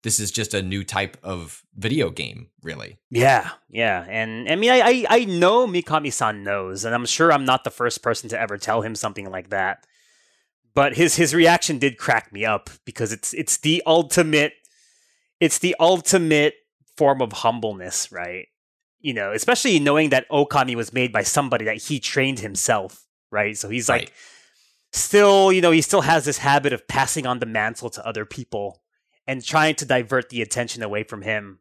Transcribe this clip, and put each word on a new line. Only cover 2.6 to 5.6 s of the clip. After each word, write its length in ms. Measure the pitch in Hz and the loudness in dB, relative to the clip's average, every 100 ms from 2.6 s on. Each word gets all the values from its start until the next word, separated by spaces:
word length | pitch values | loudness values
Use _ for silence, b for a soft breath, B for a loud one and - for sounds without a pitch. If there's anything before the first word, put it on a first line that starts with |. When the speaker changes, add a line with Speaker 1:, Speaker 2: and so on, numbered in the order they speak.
Speaker 1:
really." 360 | 80 76 50 - _ | -14 -14 -16 -20 _
Speaker 2:
Yeah, 400 | 117 131 123 - - _ | 2 4 4 0 -14 _
yeah. 360 | 110 113 90 87 | -2 -2 -2 -4
And, 400 | 110 110 110 113 | -6 -6 -8 -4
I 60 | 170 | 0
mean, 140 | 233 | 4
I, 80 | 254 | 4
I, 260 | 220 254 220 | 4 2 2
I 160 | 233 220 | 2 2
know 420 | 175 175 233 | 2 4 4